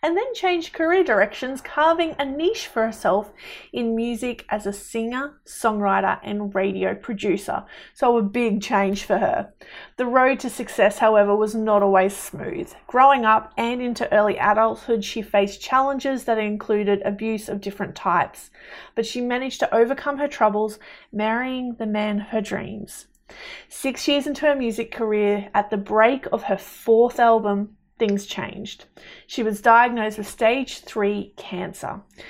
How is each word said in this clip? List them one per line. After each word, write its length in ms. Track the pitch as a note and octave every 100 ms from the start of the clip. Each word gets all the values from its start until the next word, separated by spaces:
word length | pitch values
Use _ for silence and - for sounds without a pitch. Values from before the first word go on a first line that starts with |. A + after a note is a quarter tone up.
and 140 | D#4 E4+
then 180 | C5
changed 380 | A#4+ F#4 F4 D#4+
career 320 | - E4 F#4
directions, 560 | F4 G#3+ G#3 - B3+ C4+
carving 560 | - - D#4+ E4 E4 D4
a 60 |
niche 420 | C#4+ C#4 E4 A4+ -
for 180 | -
herself 480 | A3+ A3 G3+ F#3+ G#3 - - - -
in 220 | - A#3
music 500 | A3+ A#3 A#3 B3 A#3 -
as 160 | G#3 G#3
a 60 |
singer, 680 | G3+ - A3+ A3+ B3 C#4+ - -
songwriter, 720 | - A#3 G#3+ G3+ G3 F#3+ -
and 280 | - G#3 G3+ G3
radio 400 | G3 F#3+ F#3 G3
producer. 680 | - G#3 G3+ G3+ - - - - -
So 220 | - B3 A#3+
a 40 |
big 380 | G3+ A#3+ A#3 G#3
change 420 | - G#3+ G3 G3+
for 140 | - G3+
her. 360 | G3 - - _ - - - -
The 100 | B3
road 340 | C4 B3+ C4+
to 100 | B3+
success, 480 | - A3+ - G#3 G#3
however, 380 | A3 G#3+ G3+ G#3
was 180 | G#3+
not 300 | A3 A3 G#3
always 320 | G3+ F#3+ F#3+ G3
smooth. 580 | - - - - - - -
Growing 360 | B3 C#4 C#4
up 280 | A3 A3 - -
and 240 | A#3 B3
into 320 | B3 A#3+ B3
early 260 | G#3+ G#3+ G3
adulthood, 680 | G#3 G#3 A3+ A3 - A#3
she 180 | G3+ -
faced 400 | G#3 G3+ G3 -
challenges 600 | - C4 C4+ C4+ C4+ C4
that 140 | - A3+
included 640 | G#3+ G#3 - G#3 G3+ G3+
abuse 460 | G3+ G3+ A3 A3 G#3+
of 120 | G#3
different 340 | G3+ G3 F3+
types, 560 | - F#3+ F3 C3 - - _ - - - -
but 100 | A3
she 140 | B3
managed 400 | B3 B3 C4 -
to 120 | -
overcome 460 | A3+ A#3 C4+ C#4+ C#4
her 100 | C#4+
troubles, 520 | - G#3+ G#3 G#3+ G#3+ - - _
marrying 640 | G#3 G#3+ A3+ B3+ C4 B3 A#3
the 80 | A3
man 360 | G#3 G#3+ G#3
of 40 | G3+
her 140 | A3
dreams. 680 | G#3 G3 - G#3 - - - _ _ - - - -
Six 400 | - C4+ C4 -
years 180 | C#4+ C#4
into 180 | C#4 D4+
her 100 | C#4
music 340 | A#3+ A3+ A3+
career, 600 | - A3 G#3+ G3+ G#3 G3+
at 160 | - G#3
the 60 | G#3
break 500 | G3+ G#3+ A3+ C4 -
of 100 | A3
her 140 | - F#3
fourth 640 | - - - A3+ A#3+ -
album, 560 | A#3 A3+ G#3 G3+ G#3 _ _ _
things 300 | G#3+ G3+ -
changed. 600 | - C3+ - - - - _ - - _
She 160 | -
was 160 | A3 G#3
diagnosed 580 | A#3+ A3+ A#3+ A#3 G#3+ G#3+
with 80 | G3+
stage 540 | - A3+ B3+ C4 -
three 520 | - - G3+ G#3 G3 -
cancer. 640 | - - F#3 F#3 - G3 - _ -